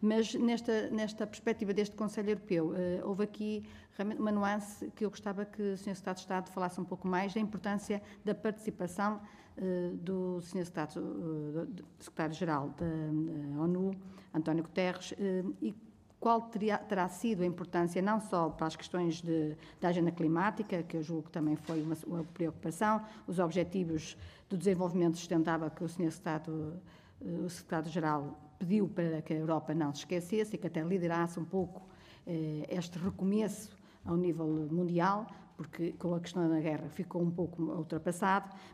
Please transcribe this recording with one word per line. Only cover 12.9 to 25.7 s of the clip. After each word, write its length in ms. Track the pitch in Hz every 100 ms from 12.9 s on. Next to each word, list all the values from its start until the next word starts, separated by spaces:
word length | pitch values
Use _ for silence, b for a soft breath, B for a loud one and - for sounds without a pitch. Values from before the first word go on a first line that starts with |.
| 160 156 156 160 156 147 143
onu, 340 | 165 180 190 190 B B B
António 300 | 165 160 160
Guterres, 500 | 160 - 185 180 - -
eh, 260 | 202 185 185 302
e 120 | 220 - - - - -
qual 240 | 233 233
teria, 360 | 226 208 214 208
terá 300 | - 196 180
sido 340 | - 233 202
a 40 | 180
importância 560 | 170 180 180 170 180
não 180 | 190 220
só 280 | 208 185 160
para 180 | 156 160
as 80 |
questões 480 | 156 - 180 175 165
de, 340 | 170 165 151 151 B B
da 80 | 180
agenda 220 | 175 170
climática, 720 | 170 165 165 196 214 214 180
que 140 | 165 165
eu 60 |
julgo 220 | 151 165
que 60 | 151
também 260 | 175 151 151
foi 260 | - 165
uma, 140 | 156 160 -
uma 180 | 170
preocupação, 800 | 156 - 170 - 165 165 208 214 214 B -
os 120 | 180
objetivos 800 | 175 175 170 190 170 160 - - B B -
do 80 | 190
desenvolvimento 600 | 180 180 180 180 170 165
sustentável 540 | - 170 160 165 156